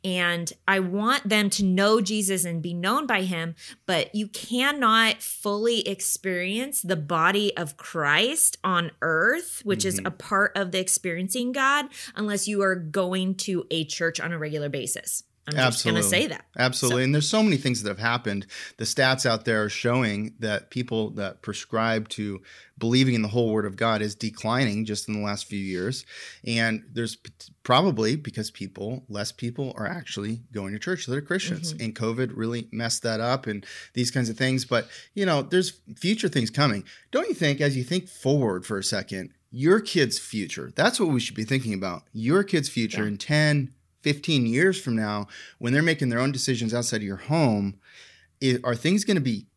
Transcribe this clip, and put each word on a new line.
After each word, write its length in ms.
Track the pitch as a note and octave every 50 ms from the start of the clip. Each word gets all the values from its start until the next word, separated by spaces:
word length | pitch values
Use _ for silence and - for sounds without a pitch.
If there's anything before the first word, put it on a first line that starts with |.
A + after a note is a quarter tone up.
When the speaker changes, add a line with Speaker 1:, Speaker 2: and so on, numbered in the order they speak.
| -
Speaker 1:
and 480 | F#3+ F3+ F3+ F3 F3 F3 E3+ E3+ E3 - _ _
I 120 | - G3 G3
want 460 | F#3 F3+ F3+ G3+ G#3+ A#3 C4+ C#4 -
them 220 | G3+ G#3+ G#3+ G3+ G3
to 120 | - - G3+
know 380 | F#3+ F#3 F#3 G3 G#3 A3 A#3
Jesus 420 | G3+ F#3+ A3 G#3+ G3 F#3 G3 F3+ E3+
and 180 | F3 E3+ E3
be 120 | D#3 F3 E3+
known 340 | F3 F3 G3 A#3 C#4+ D4+
by 160 | B3+ A3+ G3 F#3+
him." 320 | F#3 F3+ E3 E3 E3+ D#3+ - - - - _ _
But 280 | - F#3 D#3+ - - -
you 140 | G#3 G#3+
cannot 960 | G#3 - - - - A3+ B3 C4 C#4+ D4 D4 B3+ A3 A3 A3+ A3+ A3 G#3 - -
fully 640 | - - - - G#3 G3+ G#3 A3 A#3 A#3+ A3 -
experience 920 | - G3 F#3+ - - - - - F#3+ F3+ F3 F3+ F#3 G3+ A3+ C4 C#4+ C#4+ -
the 160 | - F3 F#3+
body 580 | D#3 D3+ C#3+ F3 D#3+ D#3+ F3 G3 G3+ G#3 G3+ -
of 220 | - E3+ D3 -
Christ 800 | - - - - E3+ D3 C#3+ D3 E3 G#3+ A#3+ - - - - - _ -
on 280 | F#3+ F3+ F3 E3+ - - _
earth, 600 | - E3 D#3+ D#3+ F3+ A3+ C#4 E4+ F4 - - - -
which 220 | G3+ F#3+ G#3+ G3
is 100 | F#3+ F#3
Speaker 2:
Mm-hmm. 100 | G3 F#3+
Speaker 1:
a 40 | F#3
part 400 | - - - - G#3 F#3+ G3+ - -
of 140 | G3 G3 F3+
the 80 | E3+ F#3+
experiencing 760 | F#3 F#3 - - - F#3 E3 F3 F#3 F#3+ - B3+ A#3+ B3 B3
God, 320 | C#4 C4 C4+ C#4 D4 D4 C#4+ - - - - -
unless 340 | - G#3+ G#3 G3+ G3 G3 G#3
you 120 | G#3 G3 G3
are 120 | F#3+ F#3
going 600 | F#3 E3 D#3 D3 G3 F#3 F3+ F#3 F#3+ F#3 F#3+ F#3+
to 300 | F#3 - - F#3 E3+ - -
a 140 | D#3+ E3 D#3
church 340 | D3 - - E3+ E3 E3 -
on 140 | - E3 E3+
a 40 |
regular 300 | D#3+ D#3 D3+ D3+ D3+ D3 D3
basis. 540 | C#3+ C#3 - - - - - - - - - _ _ _ _
I'm 60 | - D3+
just 320 | D3 C3 B2+ A#2 - -
gonna 120 | A2+ A2+ A2
Speaker 2:
Absolutely. 240 | G#2 G2 F#2 - -
Speaker 1:
say 40 | -
that. 160 | - - - _ _
Speaker 2:
Absolutely. 440 | - B2 C3 B2 - - B2 A#2+ B2+
Speaker 1:
So 20 | B2+
Speaker 2:
And 100 | C3 C#3+
there's 160 | D3 D3 -
so 140 | - A3 A3
many 140 | G#3+ D#3+
things 260 | C3+ - C3+ B2 G#2+ G#2
that 60 | G#2
have 100 | F#2+ F#2
happened. 480 | A2 A#2 A#2 A#2+ - G#2+ G2+ G2 F#2+ - - - - - -
The 60 | - A2
stats 440 | - - - C3 C3 C3 B2+ -
out 180 | B2+ A2+ A2 -
there 160 | A#2+ A2+ G#2+
are 80 | G#2+ G2+
showing 640 | - - - A#2+ A#2+ C3 B2+ G#2+ G#2 G2+ G#2+ A2 - -
that 320 | A2+ G#2+ G#2 G2 - _
people 400 | - B2+ B2 - A2+ A2+ G#2+ G#2+
that 320 | G#2+ G#2 G2+ F#2+ F#2 _ -
prescribe 680 | - G2+ - - _ - A2+ A2+ A2+ A2+ A2 G#2+ -
to 320 | - - G#2 G#2 G2 F#2+ - - - - - - _ -
believing 340 | A2+ A#2 B2 C3 C3 C3 A#2+
in 80 | A2+
the 60 | G#2+
whole 240 | G#2 G#2 B2 A#2+ A2
Word 160 | G#2+ A2 G#2
of 80 | G2+ F#2+
God 260 | F#2+ A2+ A2+ A2 G#2+
is 140 | G#2+ G#2 G#2
declining 680 | _ - A2 A2 - - A2 A#2 B2+ C3+ A2 G2+ G#2+ A2
just 220 | G#2+ G#2 G2+ -
in 60 | - G#2+
the 60 | G#2
last 260 | G#2 G#2 G2+ G2+ -
few 140 | - G#2 G2
years. 440 | G2 F#2+ F#2 F2+ F2+ A2+ C3+ - - - - - - - - - -
And 400 | - A#2 A#2 A2+ A2+ A2 A2 - -
there's 260 | - B2 A#2 A2 -
p-, 120 | _ _ - _ _ - - - _
probably 540 | _ - B2 C3+ F3+ G3 C#3 G#2+ A2 A2 C3
because 340 | D#3 - A2 - - G#2+ -
people, 560 | - - G2 F#2 - - G2 G#2+ B2+ B2+ -
less 240 | - G2+ G2+ G#2 -
people 400 | - - B2+ A#2+ A#2+ D3 C#3 B2+ -
are 80 | - G#2+
actually 560 | - F3 E3+ D3 - - G2+ G2+ G#2+ A2+ A#2 A#2+ _
going 220 | A#2 G#2 G2 F#2+ G#2
to 60 | G#2+
church 260 | - F3 F#3 - -
that 100 | B2 B2+
are 60 | C#3+
Christians. 520 | D3 - F3 F#3+ - F3 E3+ D#3 E3 E3 D#3
Speaker 1:
Mm-hmm. 100 | D#3 A#2
Speaker 2:
And 120 | A2 A2+
covid 360 | - A#2 A2+ A#2 B2 C3 - -
really 340 | - A2 A2+ A#2+ A#2 A2+ -
messed 320 | - A2+ A#2 A2+ - - -
that 160 | A#2 A2 A2
up 260 | A2+ A#2+ C3 C3 -
and 180 | A#2 G#2 G2+ - - - - - - _
these 160 | B2 B2 A#2+
kinds 200 | - C3+ B2 A2+
of 80 | A2
things. 280 | - C3+ C3 C3 C3 C3
But, 220 | - B2 A#2 - - - - - _ _
you 140 | G3+ G3
know, 160 | F#3 D#3+ C#3 C3+
there's 300 | - F3 F#3 F3+ D3 - _ _ - G#2+
future 320 | - - F3 A3 A3 -
things 220 | F3 - C#3+ A2+ G#2+
coming. 360 | - C#3+ D3 C#3 G#2 G2+ - - - - _ _
Don't 180 | - C4+ G4 A#4
you 60 | -
think, 260 | - E3+ C#3+ C#3+ C#3
as 160 | D3 C#3+ C3
you 60 | C3 B2
think 260 | B2+ F3 F#3 F3+ -
forward 560 | - - - - - D3 B2+ A2 F#2 F2+ -
for 140 | - A2 G2
a 40 | F#2+
second, 460 | - - G2 F#2+ - G2 F#2+ F2+ - _ _ _ _
your 280 | - B2+ C3+ E3 F#3+ A3
kid's 380 | A3 - - F3 C#3 A#2 -
future, 560 | - - - - G#2+ F#2+ D2 - - C2 B1+ -
that's 240 | - D#3 A#3 B3 -
what 100 | G#3 E3
we 100 | C#3 A#2+
should 160 | A2+ - -
be 100 | G2+ A2
thinking 300 | G#2+ C3+ C3+ A#2 A2+ G#2
about. 300 | F#2+ G2 F#2 F2 - _ _ -
Your 280 | A2 A2 B2 D#3+ G3
kid's 260 | G3+ G3 - D#3+ C#3+
future 360 | - - A#2+ A2+ G#2+ - G2 G#2
Speaker 1:
Yeah. 60 | G#2+
Speaker 2:
in 80 | G#2 G2
ten, 540 | - - D3 D3+ D3+ D3+ D3 C#3+ C3 C3 - _ _ _ _ _
fifteen 440 | - D3+ C#3+ D3 - - D#3 C3+ A#2+
years 340 | A2+ A#2 C3+ F3 F#3+ F#3 F#3
from 160 | - C3 A#2
now, 320 | A2+ G#2+ G#2 G#2 G#2 G2+ - - - - - -
when 160 | _ - A#2+ B2+
they're 80 | D3
making 280 | D#3+ E3 D#3+ D3+ C#3+ B2
their 100 | A#2 A#2+
own 120 | B2+ C#3+
decisions 440 | C#3 B2+ - - B2+ A2+ A#2 A2 A2+
outside 220 | A#2+ A#2 A#2 A#2+
of 40 | A2
your 140 | G#2 G2 G2
home, 600 | F#2+ - - B2 E3 D3+ B2 G#2+ G2+ G2+ G2 G2+ _ _ - - - - - - - _ _ _ _
i-, 200 | C#3 C3 B2 B2 -
are 120 | B2+ A#2+
things 280 | A#2 - D#3+ F#3+ G#3+ G3
gonna 160 | - G3+ E3+
be 280 | C3+ B2+ A2 G2+ - _ _